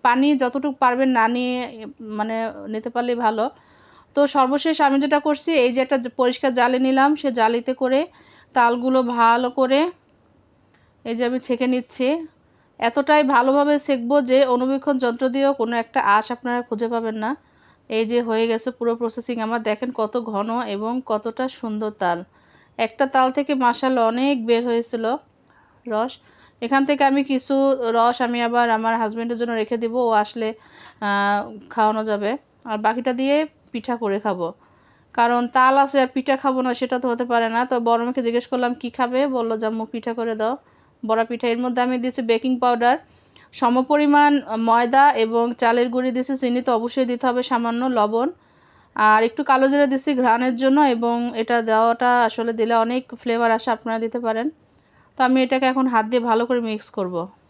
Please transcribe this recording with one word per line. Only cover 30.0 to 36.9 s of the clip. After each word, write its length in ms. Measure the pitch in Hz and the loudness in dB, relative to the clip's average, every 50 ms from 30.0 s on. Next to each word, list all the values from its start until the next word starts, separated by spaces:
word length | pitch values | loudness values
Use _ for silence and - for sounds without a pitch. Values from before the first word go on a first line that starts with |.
| 247 233 | 0 2
আসলে, 440 | 226 208 214 214 - 233 220 220 220 220 - - - - - - - _ | 2 2 0 -2 -6 -6 -6 -6 -6 -10 -18 -20 -20 -20 -20 -20 -14 _
আহ, 580 | 214 202 202 202 202 202 202 202 214 233 220 208 - - | -4 -2 0 0 0 0 0 -2 -4 -6 -14 -18 -20 -10
খাওয়ানো 340 | - 233 214 214 220 220 220 | -2 0 2 2 2 -2 -2
যাবে। 320 | 220 208 202 208 208 247 294 _ _ _ _ _ | -2 -4 -2 -2 -4 -4 -6 _ _ _ _ _
আর 140 | 240 214 214 | -8 -8 -2
বাকিটা 340 | 214 220 226 247 247 262 | -2 -2 -2 0 -2 -4
দিয়ে 340 | 247 247 262 269 285 302 311 302 _ _ _ _ | -2 0 0 2 2 0 0 -4 _ _ _ _
পিঠা 260 | - 233 - - 240 | -12 -10 -6 -6 -6
করে 240 | 226 233 202 196 214 | -4 -2 -4 -4 -2
খাবো, 320 | 208 214 185 180 170 160 202 _ _ _ _ _ _ _ _ _ _ _ | -2 -4 -2 -2 -4 -6 -8 _ _ _ _ _ _ _ _ _ _ _
কারণ 360 | - - 233 233 240 240 240 233 | 0 0 2 2 2 0 -2 0
তাল 300 | - 262 254 262 262 277 | 2 4 4 6 6 4
আছে 220 | 277 277 277 277 | 2 4 2 0
আর 60 | 262 | 0
পিঠা 300 | 254 - 262 262 - 269 | 2 -2 -6 -2 0 -2
খাবো 240 | 262 - 277 262 254 | 0 0 -2 0 0
না, 140 | 254 254 240 | -2 -2 -2
সেটা 240 | - 262 247 | -2 -2 -4